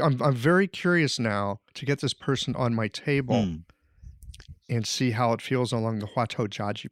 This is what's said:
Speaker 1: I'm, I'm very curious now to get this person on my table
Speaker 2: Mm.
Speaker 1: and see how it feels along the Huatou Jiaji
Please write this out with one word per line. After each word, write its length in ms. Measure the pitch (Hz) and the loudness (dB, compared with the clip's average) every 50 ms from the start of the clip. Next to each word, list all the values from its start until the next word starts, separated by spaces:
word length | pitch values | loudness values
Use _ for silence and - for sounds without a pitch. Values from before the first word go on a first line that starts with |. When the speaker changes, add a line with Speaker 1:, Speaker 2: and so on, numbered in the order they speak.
Speaker 1:
I'm, 200 | - 151 135 123 | 2 2 2 4
I'm 140 | 117 147 131 | 2 2 2
very 320 | 120 117 156 175 185 196 | 2 4 4 4 4 4
curious 520 | 180 - - - 175 175 170 156 131 - - | 2 -2 -2 0 2 4 4 4 2 0 0
now 400 | 117 110 101 101 101 101 101 - _ _ - | 0 0 0 0 -2 -2 -4 -8 _ _ -14
to 120 | - 139 | -8 -2
get 140 | 127 143 - | -2 -2 0
this 120 | - 127 - | 0 -4 -4
person 420 | - - - 135 123 - - 120 | -4 -2 -2 -2 0 -2 -4 -2
on 180 | - 131 117 117 | 0 0 0 0
my 120 | 113 110 | 0 -2
table 480 | 104 - - - 151 143 139 135 120 110 | -2 -4 -6 -2 0 0 0 2 2 2
Speaker 2:
Mm. 280 | - 107 90 80 80 85 _ - _ _ _ _ - - - - - - - - - - - - _ _ - | 2 2 0 -2 -6 -10 _ -20 _ _ _ _ -20 -20 -20 -20 -20 -20 -18 -18 -18 -18 -18 -20 _ _ -2
Speaker 1:
and 160 | 123 117 107 | -2 -2 -2
see 260 | - - - 131 127 | -2 -2 0 0 2
how 220 | 110 117 123 117 117 | 2 2 2 2 2
it 80 | 113 | 0
feels 300 | - - 135 127 123 110 | 0 -2 0 0 0 0
along 280 | 127 117 110 113 113 107 | 0 0 0 0 -2 -2
the 80 | 104 | -4
Huatou 400 | 104 - 127 117 110 - - 117 | -4 -2 -2 -2 -2 -2 -2 -4
Jiaji 380 | 101 - - 104 101 104 - - - | -4 -2 -4 -4 -4 -4 -6 -8 -14